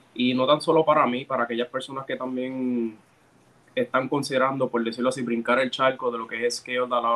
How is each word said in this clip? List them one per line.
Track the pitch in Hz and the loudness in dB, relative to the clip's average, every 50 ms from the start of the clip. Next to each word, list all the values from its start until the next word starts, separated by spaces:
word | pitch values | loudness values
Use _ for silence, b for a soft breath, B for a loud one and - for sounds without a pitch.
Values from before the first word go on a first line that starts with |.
| _ _ _ | _ _ _
y | - 123 127 127 | 0 0 2 2
no | 127 127 | 2 4
tan | 131 147 151 | 4 4 4
solo | - 170 160 160 160 | 4 4 4 4 4
para | 151 151 151 143 123 | 4 4 4 4 2
mí, | 123 123 139 | 0 -2 -4
para | - 135 120 117 | -4 -2 -2 -2
aquellas | 117 120 113 120 - | -2 -2 -2 -4 -4
personas | - 131 131 - 135 135 131 | -4 -6 -8 -6 -8 -10 -8
que | - 135 | -6 -8
también | 120 127 131 127 127 127 131 131 131 127 127 123 120 117 113 110 107 - _ _ _ _ _ _ _ _ _ _ _ _ _ _ | -6 -6 -6 -4 -4 -4 -4 -4 -4 -2 -2 0 0 -2 -2 -4 -8 -16 _ _ _ _ _ _ _ _ _ _ _ _ _ _
están | 127 123 - - 127 131 127 | -2 -2 0 0 0 0 0
considerando, | 147 143 131 - 135 131 131 135 135 135 127 120 | -2 -2 -2 0 0 2 2 2 0 0 -2 -2
por | - 117 113 | 0 -2 -2
decirlo | 113 113 - 120 131 | -2 -2 -2 -2 -2
así, | 127 139 | 0 -2
brincar | 123 117 120 117 113 - 123 127 | -2 -2 -2 -2 0 2 2 2
el | 135 123 | 2 0
charco | - - 135 131 131 127 127 123 | 0 2 2 2 2 2 -2 -4
de | 117 117 | -2 -4
lo | 110 117 | -6 -8
que | 123 113 117 120 | -6 -2 -2 -2
es | 117 - | -2 -4
Scaled | - - 123 123 127 123 | -6 -4 -2 -2 -2 0
a | 123 120 | 0 0
la | 117 117 117 | 2 2 2